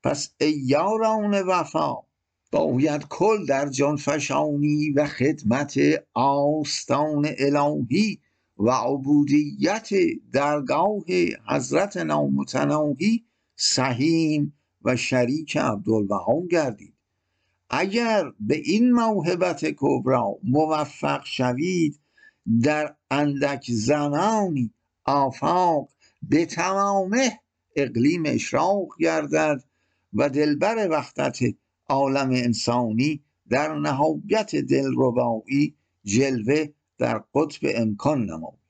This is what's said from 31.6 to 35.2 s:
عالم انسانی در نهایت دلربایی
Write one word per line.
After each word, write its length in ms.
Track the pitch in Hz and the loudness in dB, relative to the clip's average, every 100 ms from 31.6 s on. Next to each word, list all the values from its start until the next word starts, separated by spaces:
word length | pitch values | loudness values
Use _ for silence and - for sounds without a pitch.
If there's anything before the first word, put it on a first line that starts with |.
| _ _ _ | _ _ _
عالم 400 | 139 139 139 131 | 0 2 0 0
انسانی 920 | 127 120 107 - 123 120 110 139 151 _ _ _ | 0 0 0 0 0 0 0 -2 -2 _ _ _
در 240 | 123 151 | -2 0
نهایت 840 | 151 151 135 156 156 156 214 214 151 | -2 -2 0 0 0 -2 -2 0 -4
دلربایی 1200 | 131 139 135 123 131 120 | 0 0 0 0 0 2